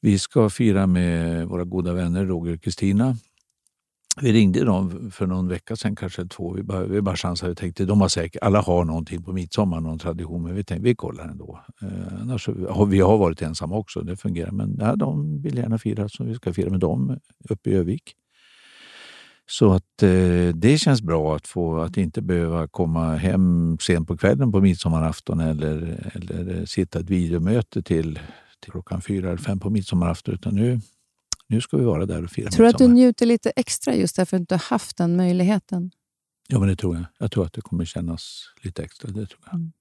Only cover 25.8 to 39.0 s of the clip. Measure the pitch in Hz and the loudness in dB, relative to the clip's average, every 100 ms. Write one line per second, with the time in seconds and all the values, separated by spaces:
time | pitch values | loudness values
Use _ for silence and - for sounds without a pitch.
25.8 | 82 - - - 87 85 90 87 85 - | -6 -8 -10 -12 -10 -8 -6 -6 -6 -2
26.8 | 90 85 87 95 85 85 85 117 110 - | -2 -2 -2 0 0 0 2 0 0 -6
27.8 | - 82 80 78 78 - _ _ - 92 | -2 0 0 -6 -14 -20 _ _ -14 -14
28.8 | - 92 - 98 92 85 - 101 101 107 | -8 -8 -4 -4 -4 -6 -4 -4 -2 -4
29.8 | 95 92 87 85 - 90 107 101 117 123 | -2 0 0 -2 -6 -6 -4 0 0 -2
30.8 | 104 _ _ _ _ - _ 110 - 147 | -6 _ _ _ _ -12 _ -2 0 0
31.8 | 120 78 95 82 87 - - - 233 226 | 0 0 -2 -4 -6 -6 -4 6 6 8
32.8 | 254 240 254 233 240 233 - - 247 - | 8 10 8 6 2 2 2 -2 -4 -4
33.8 | - 240 180 - 185 190 170 185 - 233 | -2 0 0 0 0 -2 0 -2 0 -4
34.8 | - - 170 175 180 180 180 208 - 180 | -4 -2 0 2 2 2 2 2 -2 -6
35.8 | 180 _ _ _ _ _ _ 127 98 92 | -6 _ _ _ _ _ _ 2 2 2
36.8 | 92 82 87 _ 98 - 85 - - 85 | -2 -4 -6 _ -4 -2 -2 -4 -8 -6
37.8 | 87 - 85 82 - - - _ 98 - | -4 -6 -6 -8 -10 -18 -20 _ -14 -10
38.8 | 78 _ | -12 _